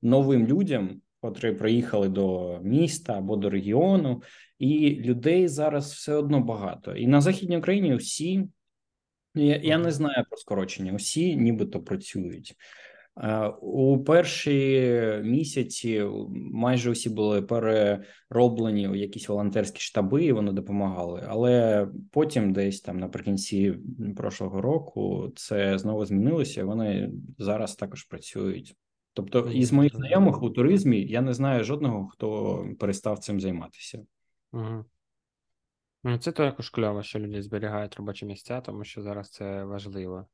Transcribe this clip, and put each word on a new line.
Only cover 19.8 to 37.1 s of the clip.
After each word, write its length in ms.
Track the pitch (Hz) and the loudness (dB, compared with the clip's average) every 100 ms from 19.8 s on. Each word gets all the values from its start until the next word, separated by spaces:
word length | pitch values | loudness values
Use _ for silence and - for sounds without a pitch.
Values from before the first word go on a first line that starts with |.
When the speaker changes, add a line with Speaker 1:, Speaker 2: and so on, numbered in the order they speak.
Speaker 1:
штаби, 440 | - - 98 139 | -6 -2 0 2
і 80 | 165 | 2
вони 200 | 110 101 | 2 0
допомагали. 720 | 98 95 101 95 90 87 87 - | -2 -4 -2 -2 -4 -6 -8 -6
Але 600 | 107 123 123 113 104 101 - - | 0 4 4 4 2 0 -6 -4
потім 400 | 147 156 127 101 | 0 0 2 0
десь 280 | 95 98 98 | 2 0 -2
там 180 | - 90 | -8 -8
наприкінці 760 | 90 92 101 98 - 98 98 85 - - 104 98 | -6 -6 -4 -4 -2 0 0 -2 -8 -8 -8 -6
прошлого 440 | 104 - 98 98 | -6 -6 -6 -2
року 720 | 120 160 - 107 98 95 95 - | 0 -2 -4 -6 -4 -4 -6 -10
це 420 | - 104 98 98 | -6 -2 0 0
знову 260 | 104 107 | -2 -2
змінилося, 560 | 101 98 120 165 143 - | 0 2 2 2 -2 -4
і 40 | |
вони 460 | 95 113 110 98 101 98 98 - | -4 -2 -2 -2 -4 -8 -14 -8
зараз 360 | 101 107 104 | -4 -2 -4
також 280 | - 98 - | -8 -12 -12
працюють. 720 | - 87 - - 98 - - _ _ _ _ - | -16 -16 -12 -6 -4 -6 -10 _ _ _ _ -10
Тобто 240 | 98 123 | -2 0
Speaker 2:
Мгм, 160 | 120 127 | 0 2
Speaker 1:
із 160 | 123 | 4
моїх 200 | 143 143 | 6 6
Speaker 2:
зрозуміло. 160 | 113 135 | 2 2
Speaker 1:
знайомих 340 | 185 190 143 | 6 6 4
у 80 | 185 | 0
туризмі 500 | 123 131 196 165 110 | 2 4 6 6 4
я 180 | 95 113 | 2 0
не 140 | 131 | 0
знаю 300 | 120 139 127 | 0 2 2
жодного, 440 | 110 147 139 107 95 | 0 0 -2 -2 -6
хто 500 | - 110 107 104 90 95 - | -6 -4 -2 -2 -4 -6 -4
перестав 400 | 101 98 107 104 | -4 -2 -4 -4
цим 220 | - 101 | -4 -4
займатися. 640 | 95 87 - - - 110 - _ _ _ _ | -2 -4 -8 -14 -16 -16 -18 _ _ _ _
Speaker 2:
Мгм. 320 | 120 110 113 107 _ _ _ _ _ _ _ _ _ _ _ | -10 -8 -8 -12 _ _ _ _ _ _ _ _ _ _ _
Ну, 140 | 123 120 | -4 -2
це 140 | 170 | -2
також 380 | 160 143 131 117 | 0 0 -2 -8
кльово, 320 | - 107 104 | -4 -2 -2
що 160 | 101 | -6